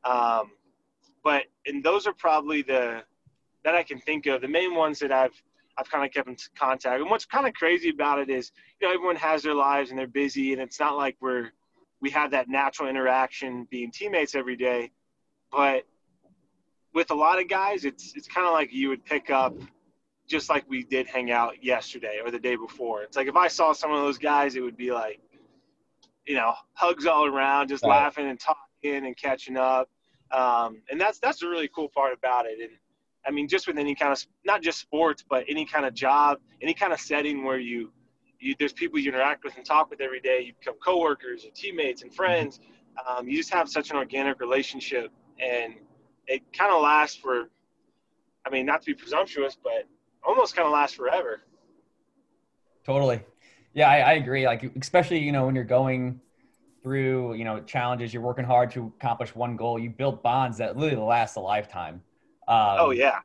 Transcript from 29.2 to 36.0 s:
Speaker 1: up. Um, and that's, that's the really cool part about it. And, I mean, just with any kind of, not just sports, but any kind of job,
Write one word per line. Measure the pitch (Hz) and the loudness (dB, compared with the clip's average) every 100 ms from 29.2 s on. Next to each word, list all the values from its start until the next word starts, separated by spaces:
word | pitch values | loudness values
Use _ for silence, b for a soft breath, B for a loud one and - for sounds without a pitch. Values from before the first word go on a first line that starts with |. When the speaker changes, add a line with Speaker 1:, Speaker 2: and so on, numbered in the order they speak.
| 143 131 - 131 | -4 -4 -4 0
Speaker 1:
up. | 131 131 131 _ _ _ _ | 2 2 0 _ _ _ _
Um, | 135 127 120 117 110 - | 0 4 2 0 -6 -10
and | 143 | -2
that's, | 196 214 | -2 0
that's | 247 311 | -4 -2
the | 170 | -4
really | 170 147 | -4 -4
cool | - 147 | -4 -6
part | - 135 | 0 0
about | 127 127 123 113 | 0 0 0 -2
it. | 110 | -6
And, | 113 113 _ _ _ _ 139 | -12 -16 _ _ _ _ -6
I | |
mean, | 147 147 | -4 0
just | 180 185 | -2 -2
with | 147 | -4
any | 147 139 | -2 0
kind | 147 | 0
of, | 139 - _ | 0 -4 _
not | 190 202 | 0 0
just | 165 156 | 0 -6
sports, | - 151 165 147 - | -6 0 0 0 -2
but | 131 127 | -2 -2
any | 151 151 | -6 -2
kind | 156 | -2
of | 139 | -2
job, | 117 | -2